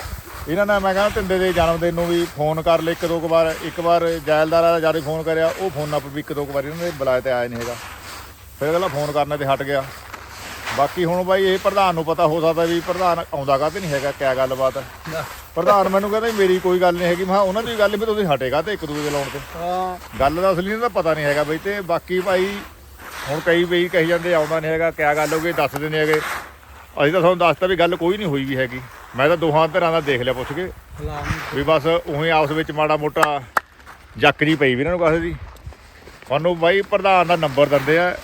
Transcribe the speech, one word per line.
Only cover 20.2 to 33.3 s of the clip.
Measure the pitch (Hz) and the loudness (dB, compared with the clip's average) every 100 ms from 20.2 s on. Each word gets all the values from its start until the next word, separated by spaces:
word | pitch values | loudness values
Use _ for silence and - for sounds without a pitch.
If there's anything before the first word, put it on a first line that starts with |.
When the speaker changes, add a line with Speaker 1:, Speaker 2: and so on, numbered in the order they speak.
| 135 | 0
Speaker 1:
ਦਾ | 160 190 | 2 2
ਅਸਲੀ | 175 190 | 2 -2
ਇਹਦਾ | 220 240 | -2 -2
ਪਤਾ | 190 160 | 0 0
ਨਹੀਂ | 156 | 0
ਹੈਗਾ | 147 143 | 0 0
ਬਈ। | 147 160 | 0 -2
ਤੇ | 202 202 | -4 -6
ਬਾਕੀ | 175 165 - 185 | -2 -4 -2 -2
ਭਾਈ | 185 185 190 202 - - - - - - 135 | 0 0 0 -4 -12 -20 -20 -20 -16 -12 -6
ਹੁਣ | 151 175 | -4 2
ਕਈ | 170 | 2
ਬਈ | 175 175 175 | 2 0 2
ਕਹੀ | 175 160 | 2 2
ਜਾਂਦੇ | 170 175 | 0 2
ਆਉਂਦਾ | 165 151 160 | 0 2 -2
ਨਹੀਂ | 156 | -2
ਹੈਗਾ, | 160 165 | 0 -2
ਕਿਆ | 156 151 | 0 0
ਗੱਲ | 147 151 | 2 0
ਹੋ | 160 | 0
ਗਈ, | 170 | -2
ਦੱਸ | 165 139 | 0 -2
ਦਿੰਦੇ | 143 156 156 | -2 -4 0
ਹੈਗੇ। | 151 | 2
ਅਸੀਂ | 156 151 - - - - - - - 147 | 0 -2 -10 -12 -20 -20 -20 -12 0 2
ਤਾਂ | 180 | 4
ਤੁਹਾਨੂੰ | 170 180 | 4 4
ਦੱਸਤਾ | 175 151 185 | 2 2 0
ਵੀ | 180 | 2
ਗੱਲ | 170 180 | 2 2
ਕੋਈ | 170 202 | 0 0
ਨਹੀਂ | 196 | -2
ਹੋਈ | 139 | -2
ਵੀ | 135 131 | -2 -2
ਹੈਗੀ। | 131 127 127 - - 123 | -4 -6 -14 -18 -12 0
ਮੈਂ | 143 | 2
ਤਾਂ | 170 | 4
ਦੋਹਾਂ | 160 151 165 | 4 4 2
ਧਿਰਾਂ | 180 170 | 2 2
ਦਾ | 165 | 0
ਦੇਖ | 143 127 | 0 0
ਲਿਆ | 123 | 0
ਪੁੱਛ | 127 120 | -2 -4
ਕੇ, | 143 185 - - - | -6 -8 -10 -18 -12
Speaker 3:
ਸਲਾਮ। | 151 151 147 160 - | -10 -8 -6 -6 -4
Speaker 1:
ਵੀ | 135 | -2
ਬਸ | 147 156 156 | 2 2 4
ਉਹੀ | 170 170 143 165 | 0 0 -2 2
ਆਪਸ | 160 143 | 2 2
ਵਿੱਚ | 156 160 | 0 -2
ਮਾੜਾ | 151 156 151 | -2 0 0
ਮੋਟਾ | 151 160 156 | 0 0 0